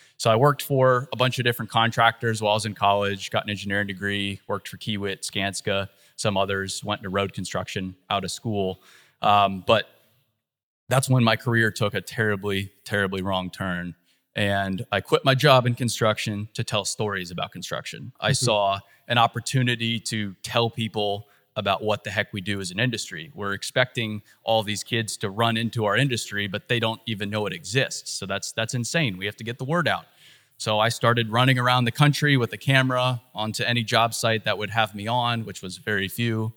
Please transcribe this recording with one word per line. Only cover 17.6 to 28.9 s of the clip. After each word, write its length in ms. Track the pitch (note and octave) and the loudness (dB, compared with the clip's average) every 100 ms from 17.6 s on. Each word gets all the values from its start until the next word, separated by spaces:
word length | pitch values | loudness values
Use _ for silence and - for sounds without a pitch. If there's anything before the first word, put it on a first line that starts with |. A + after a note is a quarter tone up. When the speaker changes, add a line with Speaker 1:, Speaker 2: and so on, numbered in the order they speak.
| - C2 - - A2+ - | -8 -8 -8 -12 -14 -4
Speaker 1:
I 100 | G#3 | -2
Speaker 2:
Mm-hmm. 140 | C#3 | 0
Speaker 1:
saw 340 | B2 G#2+ G2 G2 - _ - | 2 2 2 0 -6 _ -2
an 100 | A#2+ | 2
opportunity 800 | A#2 A#2 - C3 B2 A#2 A2+ A2+ | 2 2 -2 0 0 0 -2 -4
to 340 | - A2 G#2 F#2 | -4 -4 -6 -8
tell 280 | - A#2+ A#2 | -2 0 0
people 560 | - A2 A2 G#2 G2+ - _ _ - | 0 -6 -2 -2 -4 -8 _ _ -4
about 280 | G2+ F#2+ | -2 0
what 180 | G#2+ G#2 | 0 -2
the 80 | G#2+ | -2
heck 220 | G2 G2+ | -4 -4
we 80 | G#2 | -4
do 200 | F#2 G2 | -6 -6
as 120 | F#2 | -4
an 80 | F#2 | -2
industry. 500 | B2 A2+ - E2+ D#2 | -2 -2 -8 -12 -14
We're 200 | F2 G2+ | -8 -6
expecting 720 | G2 - B2+ B2+ - A2 G#2 - _ | -6 -2 0 0 -2 -6 -8 -12 _
all 220 | - A2 | 0 0
these 180 | G#2 G2+ | 0 -4
kids 340 | - A#2 G#2+ - | -4 -2 -2 -4
to 120 | G#2 | -6
run 260 | G2+ A#2 A2+ | 0 0 0
into 280 | A2+ A2+ | -2 0
our 120 | G#2 G#2+ | 2 2
industry, 520 | C#3 A#2 - G2+ G2+ | 2 0 -4 -6 -4
but 180 | G2+ - | -4 -2
they 120 | A#2+ | 0
don't 200 | A2+ A2+ - | 0 -2 -6
even 240 | G#2 G#2 | -6 -4
know 160 | G#2+ G2+ | -2 -4
it 60 | |
exists. 580 | F2+ - A#2+ - - - | -6 -4 -2 -2 -6 -10
So 140 | - G2 | -8 -6
that's, 240 | G2 - | -6 -6
that's 240 | - A2+ | -6 -4
insane. 420 | B2 A2+ | -4 -2